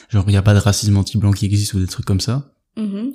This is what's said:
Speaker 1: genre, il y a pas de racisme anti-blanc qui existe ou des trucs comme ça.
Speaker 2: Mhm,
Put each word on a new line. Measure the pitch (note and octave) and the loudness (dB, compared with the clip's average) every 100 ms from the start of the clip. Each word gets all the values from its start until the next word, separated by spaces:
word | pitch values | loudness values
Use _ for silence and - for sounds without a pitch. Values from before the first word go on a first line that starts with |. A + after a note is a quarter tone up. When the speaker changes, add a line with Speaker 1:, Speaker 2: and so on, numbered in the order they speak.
| - | -4
Speaker 1:
genre, | G#2+ F#2+ | -2 2
il | |
y | G2 | 2
a | |
pas | G2 | 4
de | G2+ | 4
racisme | A#2+ A2+ G#2+ G2+ | 4 0 2 2
anti-blanc | F#2 G#2+ G#2 | 2 0 0
qui | G2 G2+ | 0 0
existe | G2+ G#2 | -2 -2
ou | G2 | -4
des | F#2 | -4
trucs | - - | -6 -4
comme | F#2+ | -2
ça. | - B2+ - _ _ - | -2 -4 -6 _ _ -8
Speaker 2:
Mhm, | G#3+ G3 B3 | -8 -6 -8